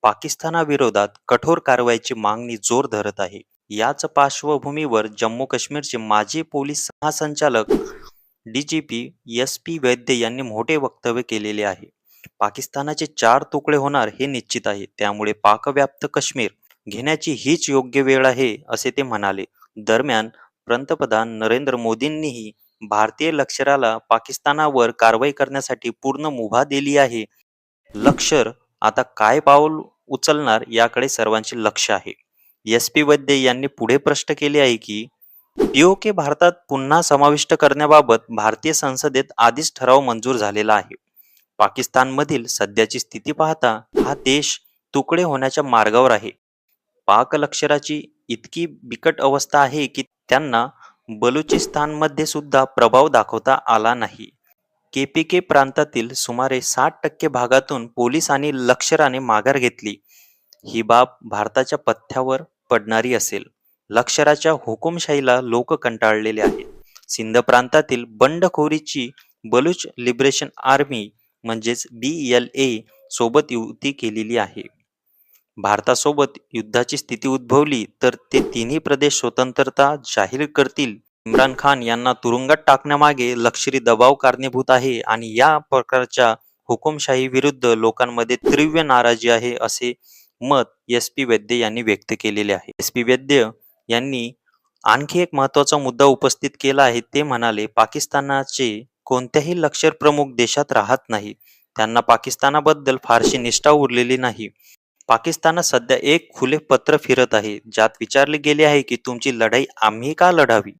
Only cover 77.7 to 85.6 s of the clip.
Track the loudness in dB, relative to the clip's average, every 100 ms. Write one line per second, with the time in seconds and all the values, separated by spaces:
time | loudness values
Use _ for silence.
77.7 | -2 -6 _ -2 -2 _ -2 -2 -6 -4
78.7 | -4 -2 0 0 0 -4 -2 -4 0 -2
79.7 | 2 2 2 -6 -2 -2 -2 -4 0 -2
80.7 | -2 -6 -6 _ _ -2 2 2 2 0
81.7 | 0 0 -2 -2 -2 -2 -2 2 2 4
82.7 | 2 2 2 2 2 -4 0 -2 -2 -4
83.7 | -2 2 6 6 6 2 0 -4 -6 0
84.7 | 2 2 -4 -4 -4 -4 2 4 2